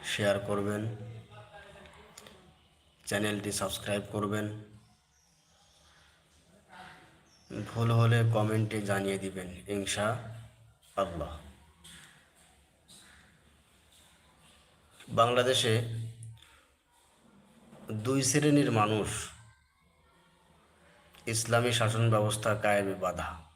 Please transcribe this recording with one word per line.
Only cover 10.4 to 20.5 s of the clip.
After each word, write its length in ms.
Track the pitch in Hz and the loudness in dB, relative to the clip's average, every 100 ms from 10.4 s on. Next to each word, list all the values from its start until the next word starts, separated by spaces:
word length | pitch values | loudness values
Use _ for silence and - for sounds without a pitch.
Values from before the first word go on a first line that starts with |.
| - _ - _ _ - 92 85 76 76 - - - _ - - - - _ _ _ _ _ _ _ - - - - _ _ _ _ _ _ - - _ _ _ - - _ _ _ - - | -18 _ -20 _ _ -4 -2 -4 -8 -10 -18 -20 -20 _ -20 -20 -20 -20 _ _ _ _ _ _ _ -20 -20 -20 -20 _ _ _ _ _ _ -20 -20 _ _ _ -20 -20 _ _ _ -20 -4
বাংলাদেশে 640 | 117 117 123 123 127 123 110 113 113 113 - - - - - _ _ _ _ _ _ _ - _ - - - - | 2 4 4 4 2 4 2 0 -8 -10 -12 -18 -18 -20 -20 _ _ _ _ _ _ _ -20 _ -20 -20 -18 -10
দুই 320 | 107 113 135 | -6 0 0
শ্রেণীর 480 | 131 151 151 147 135 | 2 4 4 4 4
মানুষ 380 | 113 104 107 95 - - - - _ _ _ _ _ _ _ _ _ _ | 4 4 2 -2 -6 -10 -16 -20 _ _ _ _ _ _ _ _ _ _